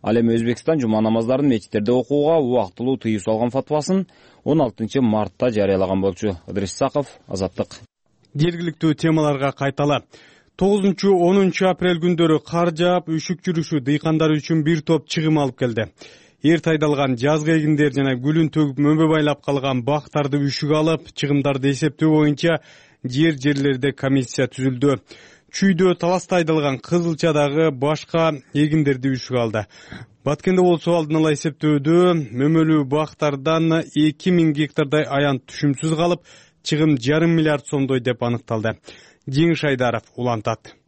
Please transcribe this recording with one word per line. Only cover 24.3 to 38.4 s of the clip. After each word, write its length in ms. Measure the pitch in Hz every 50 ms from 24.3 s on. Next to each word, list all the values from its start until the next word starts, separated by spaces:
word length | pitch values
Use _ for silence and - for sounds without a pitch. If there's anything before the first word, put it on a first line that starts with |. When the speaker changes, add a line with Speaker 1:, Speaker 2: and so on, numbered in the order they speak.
| - - 131 123
Speaker 2:
түзүлдү. 480 | - - 131 135 127 123 123 143 135 123 _ _ - - - - - _ _ _
Чүйдө 460 | - - - 196 190 160 190 185 175 -
таласта 380 | - 170 180 185 - - 190
айдалган 420 | 180 170 156 160 156 147 143 135 123
кызылчадагы 960 | - - 170 175 170 170 165 139 - 170 151 147 147 143 139 156 160 160 143
башка 560 | 127 127 147 156 147 - _ - 165 165 165 156 139 - _ _
эгиндерди 560 | 143 151 156 147 160 151 139 139 127 123 135 131
үшүк 200 | 127 - - 127
алды. 300 | 123 117 113 107 110 104 _ _ - - - - - 117 _ _ _ _
Баткенде 400 | 139 147 147 - 190 185 185 180
болсо 320 | 180 175 160 - 170 170
алдын 240 | 170 160 147 156 160
ала 140 | 156 156 151
эсептөөдө 960 | 139 - 160 139 _ - 151 151 147 135 147 165 175 180 180 175 170 147 113
мөмөлүү 540 | 110 117 135 151 160 165 160 156 156 151 143
бактардан 960 | 131 139 151 156 147 - _ 156 147 143 139 135 160 160 165 165 165 160 165 156
эки 480 | - - 147 151 156 151 _ - 185
миң 240 | 180 175 165 160 151
гектардай 480 | 143 151 143 - - 151 139 151 151 151 -
аянт 380 | 139 139 143 143 135 131 _ -
түшүмсүз 480 | - - - 147 135 - - 160 160 151
калып, 240 | 170 175 180 - _ _ - - _ _ _ _ _
чыгым 320 | - 160 147 156 160 151 131 113
жарым 320 | 123 147 156 165 165 170
миллиард 320 | 165 156 156 151 143 -
сомдой 320 | - - 143 135 127 135 131
деп 240 | 117 127 123 120 123
аныкталды. 560 | 120 120 117